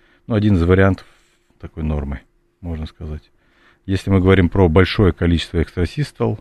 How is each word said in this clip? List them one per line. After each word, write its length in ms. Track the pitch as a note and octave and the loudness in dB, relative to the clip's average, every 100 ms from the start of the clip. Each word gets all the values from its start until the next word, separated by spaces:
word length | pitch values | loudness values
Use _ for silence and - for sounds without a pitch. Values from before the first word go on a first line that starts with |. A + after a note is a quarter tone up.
| _ _ - | _ _ -4
ну, 80 | A2 | 0
один 200 | G#2 F#2+ | 2 2
из 80 | |
вариантов 420 | E2 F#2 G2 F#2 - _ _ _ _ _ | 4 4 4 0 -8 _ _ _ _ _
такой 240 | E2+ - | -18 -8
нормы, 380 | D#2 D2 C#2 B1+ - _ _ _ | -6 -4 -6 -10 -14 _ _ _
можно 240 | F2 D#2+ D#2+ | -12 -10 -12
сказать. 460 | - D#2+ D2+ _ _ _ _ _ _ - | -14 -14 -14 _ _ _ _ _ _ -6
Если 240 | F#2+ - | -6 0
мы 100 | F#2+ | 2
говорим 280 | F#2 F#2+ E2+ | 4 4 2
про 180 | G2 F2+ | 2 2
большое 420 | D#2+ F#2 - G2 | 4 2 2 0
количество 480 | - F2 E2 - F2 | 0 0 -2 -2 -4
экстрасистол, 800 | - - F2 - C#3+ - A#2 G#2+ | -4 -4 -6 -4 -8 -4 -6 -6